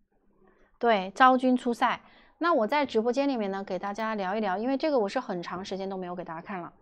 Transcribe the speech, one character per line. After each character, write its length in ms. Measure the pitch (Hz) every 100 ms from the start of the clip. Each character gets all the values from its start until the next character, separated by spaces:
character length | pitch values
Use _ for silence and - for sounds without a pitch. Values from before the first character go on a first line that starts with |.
| _ _ _ _ _ _ _ -
对， 320 | 240 208 185
昭 240 | - 262 262
君 200 | 254 254
出 180 | 254
塞。 260 | 233 240 185 - - _ -
那 160 | 339
我 100 | 302
在 220 | 214 294 285
直 140 | 220
播 120 | 233
间 160 | 247 277
里 80 | 247
面 140 | 202
呢， 140 | 196
给 120 | 196 180
大 160 | 202
家 220 | 202 220
聊 220 | 214 180 214
一 40 |
聊， 160 | 208 185
因 120 | 240
为 80 | 269
这 120 | 320
个 80 | 269
我 120 | 196
是 100 | 262
很 240 | - 180
长 220 | 170 190
时 120 | 190 190
间 120 | 196
都 80 | 190
没 100 | 180
有 80 |
给 80 | 180
大 100 | 170
家 80 | 160
看 200 | 170 190
了。 120 | 170 _